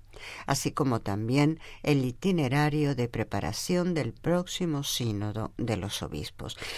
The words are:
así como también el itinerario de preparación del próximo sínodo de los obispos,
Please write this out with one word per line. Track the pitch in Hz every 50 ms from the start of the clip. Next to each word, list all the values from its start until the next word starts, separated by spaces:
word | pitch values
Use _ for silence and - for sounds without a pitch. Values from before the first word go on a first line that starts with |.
| - - - - - - - - - -
así | 139 - - 151
como | - - 143 131 120 110
también | - 110 98 104 110 113 127 143 147 151 160 160 - - - - -
el | - 147 139 127
itinerario | 127 120 - - 190 190 170 147 123 131 143 151 151 147 151 151 143 143
de | 123 120 120
preparación | - 110 107 - - 101 - 80 95 - - - 180 175 175 180 175
del | 160 131 117 110
próximo | - - 156 170 180 180 180 - - 185 170 151 139 143
sínodo | - - - 127 117 104 101 104 107 104 110 110 - - -
de | 120 117 110
los | 92 87 101 - -
obispos, | - - - 76 - - - - - - - - - - -